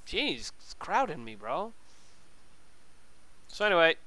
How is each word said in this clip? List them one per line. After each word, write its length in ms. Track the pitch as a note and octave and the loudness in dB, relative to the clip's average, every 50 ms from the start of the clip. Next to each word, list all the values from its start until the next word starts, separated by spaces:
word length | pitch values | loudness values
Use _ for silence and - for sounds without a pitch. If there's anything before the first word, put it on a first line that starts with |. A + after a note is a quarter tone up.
| - | -8
jeez, 460 | - - G3+ C#4+ C#4 D3+ A#2 G#2+ - - - | -2 0 2 2 2 0 0 -4 -8 -8 -10
it's 140 | - - - - | -10 -10 -10 -8
crowding 460 | - - F#3+ A#3+ C4+ A3 D3+ B2+ A#2 | -4 2 2 4 4 2 0 -6 -6
me, 100 | A2 A2 | -8 -8
bro. 380 | G2+ G2+ A2 C3 E3 G3+ A3+ A3+ - - - - - - - - - - - - - - - - - - - - - - - - - - - - - - - - - - - | -6 -4 -2 -2 -2 -2 -4 -6 -10 -12 -12 -12 -12 -12 -12 -12 -12 -12 -12 -12 -12 -12 -12 -12 -12 -12 -12 -12 -12 -12 -12 -12 -12 -12 -12 -12 -12 -12 -12 -12 -12 -12 -10
So 160 | - - G#3 | -2 2 4
anyway, 300 | G#3+ F#3+ E3+ E3 D#3+ E3 - - | 6 8 10 10 10 8 4 -2